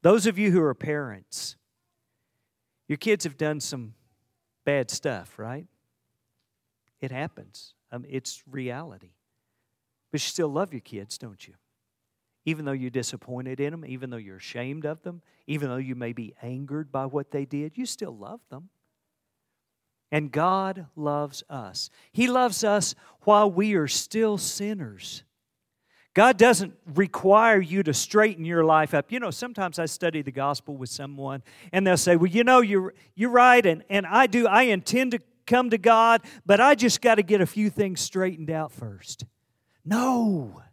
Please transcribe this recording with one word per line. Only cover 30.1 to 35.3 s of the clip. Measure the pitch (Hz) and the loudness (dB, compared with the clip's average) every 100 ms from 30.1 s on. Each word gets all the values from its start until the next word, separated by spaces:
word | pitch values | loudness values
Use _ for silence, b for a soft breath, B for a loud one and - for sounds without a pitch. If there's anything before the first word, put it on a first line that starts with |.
| 156 | -4
the | 139 | -8
gospel | 131 139 139 - 143 | -4 -4 -4 -8 -12
with | 127 | -12
someone, | - 139 139 135 135 - B B | -12 -14 -12 -12 -12 -14 B B
and | 180 | 0
they'll | 196 180 | 2 2
say, | - | 4
"Well, | 175 180 | 2 2
you | 185 | 2
know, | 240 254 | 6 6
you're, | 226 202 185 - b - | 6 0 -2 -12 b -4
you're | 233 | 2
right, | 240 254 247 190 | 6 8 8 6
and, | 160 - | 0 -2
and | 196 180 | -4 2
I | 208 262 | 4 4
do, | 214 226 | 4 4
I | 202 | 6
intend | 254 196 - 240 262 | 4 2 0 -2 0
to | 240 _ | -4 _